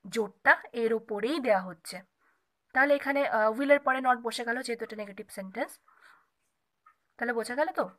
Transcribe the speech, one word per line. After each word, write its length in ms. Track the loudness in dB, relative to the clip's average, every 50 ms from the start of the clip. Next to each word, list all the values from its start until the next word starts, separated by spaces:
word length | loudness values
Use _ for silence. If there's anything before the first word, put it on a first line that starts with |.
| _ -6
জোরটা 540 | -4 -4 -4 -4 -6 _ _ 4 4 4 2 -10 -4
এর 200 | -2 0 0 0
উপরেই 460 | 0 -2 -6 -6 -4 -2 -2 -2 -2
দেয়া 220 | 2 2 2 2
হচ্ছে। 400 | 2 -4 -14 _ _ -14 -14 -14 -16 _ _ _ _ _ _ _ _ _ _ _ _ _ _
তাহলে 220 | 2 4 4 4
এখানে, 340 | 2 2 -2 0 0 0 0
আহ, 220 | 2 2 2 2
will 200 | 2 0 4 4
এর 80 | 4 4
পরে 200 | 6 0 0 2
not 220 | 2 2 2 2
বসে 240 | 0 -8 -6 -6 -4
গেল, 160 | -4 -4 -4
যেহেতু 220 | -4 -6 -6 -8 -8
এটা 120 | -10 -10
নেগেটিভ 340 | -10 -10 -12 -12 -14 -16 _
সেন্টেন্স। 500 | -12 -12 -12 -10 -6 -6 -8 -8 -8 _ _ _ _ _ -20 -20 -20 _ _ _ _ _ _ _ _ _ _ _ _ _ _ -20 _ _ _ _ _
তাহলে 160 | -6 -6 -4 -4
বোঝা 220 | -4 -4 -4 -2
গেল 160 | -2 -2 0
তো? 180 | 0 -4 -4 -4 -8